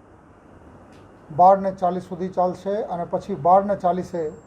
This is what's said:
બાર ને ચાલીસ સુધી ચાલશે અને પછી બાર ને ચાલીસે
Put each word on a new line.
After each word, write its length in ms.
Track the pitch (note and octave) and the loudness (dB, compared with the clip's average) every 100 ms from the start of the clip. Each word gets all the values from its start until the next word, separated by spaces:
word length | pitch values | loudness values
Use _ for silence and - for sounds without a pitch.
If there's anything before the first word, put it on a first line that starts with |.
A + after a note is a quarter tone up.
| _ - - - - - - - - - - - - D#3 | _ -20 -20 -20 -20 -20 -20 -20 -20 -20 -20 -20 -12 4
બાર 220 | F#3 G3 | 6 6
ને 140 | G3 | 2
ચાલીસ 300 | F#3+ F3+ F3+ | -2 -2 -2
સુધી 260 | F3+ F3 F#3 | -8 -10 -6
ચાલશે 540 | F3+ F3+ F3 G3 G3+ | -2 -2 -2 -6 -6
અને 220 | - F3 | -6 -8
પછી 300 | E3+ F#3+ - | -6 -6 -6
બાર 300 | F3+ D#3+ F#3+ | -2 4 4
ને 120 | G3 G3 | 4 -2
ચાલીસે 560 | F3+ F3+ F3+ F3 D#3 F3 | -2 -2 -6 -6 -8 -10